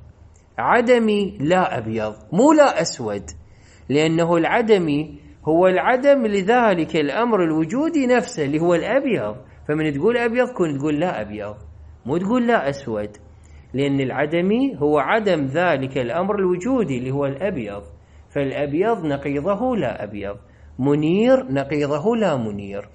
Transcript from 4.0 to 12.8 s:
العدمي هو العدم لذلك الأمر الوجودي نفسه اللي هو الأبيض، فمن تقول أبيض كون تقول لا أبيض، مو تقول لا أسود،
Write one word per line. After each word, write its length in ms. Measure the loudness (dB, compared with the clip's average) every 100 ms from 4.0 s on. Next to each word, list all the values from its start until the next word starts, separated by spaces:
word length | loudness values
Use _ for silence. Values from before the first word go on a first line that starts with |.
| 2 2 2 2
العدمي 800 | 2 2 4 4 2 -2 -4 -12 -20 -8
هو 220 | 0 4 4
العدم 600 | 4 2 2 4 4 2
لذلك 680 | 0 2 4 4 2 0 0
الأمر 480 | 0 0 0 2
الوجودي 640 | 2 0 0 -2 0 0 2
نفسه 380 | 2 0 -4
اللي 160 | -2 0
هو 140 | 2
الأبيض، 640 | 2 2 0 0 -2 -4 -8 -16 -12 -4
فمن 240 | -2 -2
تقول 240 | 0 0 2
أبيض 320 | 0 0 -2 -2
كون 220 | -2 -2
تقول 220 | -2 -2
لا 200 | -2 -4
أبيض، 360 | -8 -10 -10 -12 -18 -20 -20 -12 -4
مو 100 | -4
تقول 300 | 0 0 2
لا 220 | 0 0
أسود، 480 | -6